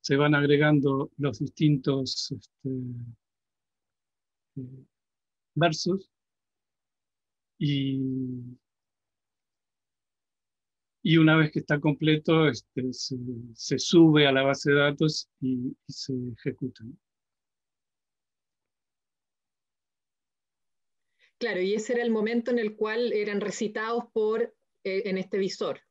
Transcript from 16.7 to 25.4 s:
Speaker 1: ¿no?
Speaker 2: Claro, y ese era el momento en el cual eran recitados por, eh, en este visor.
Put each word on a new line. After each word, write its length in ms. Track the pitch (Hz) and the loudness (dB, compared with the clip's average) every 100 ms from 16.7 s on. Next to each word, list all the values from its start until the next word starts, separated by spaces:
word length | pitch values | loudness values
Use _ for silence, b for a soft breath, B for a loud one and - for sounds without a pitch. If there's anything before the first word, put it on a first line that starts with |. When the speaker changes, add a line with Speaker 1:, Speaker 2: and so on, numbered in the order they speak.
| - | -10
Speaker 1:
¿no? 140 | 110 151 _ _ _ _ _ _ _ _ _ _ _ _ _ _ _ _ _ _ _ _ _ _ _ _ _ _ _ _ _ _ _ _ _ _ _ _ _ _ _ _ _ _ _ _ | -20 -20 _ _ _ _ _ _ _ _ _ _ _ _ _ _ _ _ _ _ _ _ _ _ _ _ _ _ _ _ _ _ _ _ _ _ _ _ _ _ _ _ _ _ _ _
Speaker 2:
Claro, 220 | 233 180 | -6 -2
y 140 | 190 | -2
ese 180 | 214 220 | -2 -2
era 100 | 240 | -2
el 80 | 240 | 0
momento 400 | 220 214 240 233 | 0 0 -2 -2
en 80 | 240 | -2
el 160 | 214 | -2
cual 380 | 214 214 226 240 | -4 -4 -2 -2
eran 280 | 214 208 202 | -2 -2 -4
recitados 640 | 208 - 214 214 220 240 226 | -4 -4 -6 -4 -4 -4 -4
por, 300 | - 214 226 233 _ _ _ | -2 0 0 -4 _ _ _
eh, 180 | 196 190 | -6 -4
en 140 | 196 190 | -4 -4
este 200 | 185 | -4
visor. 420 | 202 | -4